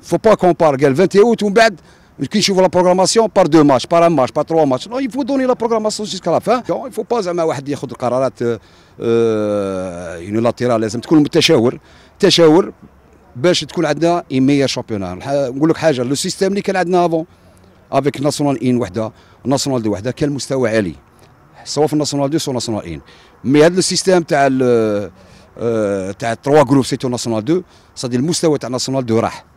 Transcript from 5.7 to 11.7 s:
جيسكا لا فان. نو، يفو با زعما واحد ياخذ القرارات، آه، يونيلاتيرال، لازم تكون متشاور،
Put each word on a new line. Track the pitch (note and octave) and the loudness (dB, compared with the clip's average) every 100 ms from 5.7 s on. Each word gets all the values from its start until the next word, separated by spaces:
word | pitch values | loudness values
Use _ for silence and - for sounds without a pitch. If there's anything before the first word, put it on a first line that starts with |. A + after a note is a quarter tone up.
| A3+ G#3+ G#3 G#3 | -2 -2 -6 -8
جيسكا | F3+ F3 | -6 -2
لا | D3+ | -2
فان. | - B3 - | 0 -2 -2
نو، | F#3 B3 | -6 -6
يفو | G#3+ | -10
با | - A#3+ | -4 -4
زعما | F3+ F3 | -2 -2
واحد | D#3+ C#3 C#3 | -2 -4 -6
ياخذ | C#3 C3+ | -8 -8
القرارات، | A#2+ B2 B2 C3 - A#2+ A2+ _ _ _ - | -6 -2 0 -2 -2 -4 -4 _ _ _ -8
آه، | A#2 A#2 A#2 A2 G#2 G#2 G2 F#2+ F#2 F2 F2 E2+ | 0 2 2 0 -2 -2 -4 -6 -8 -10 -12 -12
يونيلاتيرال، | F2+ G#2+ A#2 A2 A#2+ A#2 | -6 -2 -2 0 -2 0
لازم | A2 A2+ | -2 -6
تكون | - D#3+ | 0 2
متشاور، | C#3+ E3 D3 D#3 A#2 | 4 2 2 4 2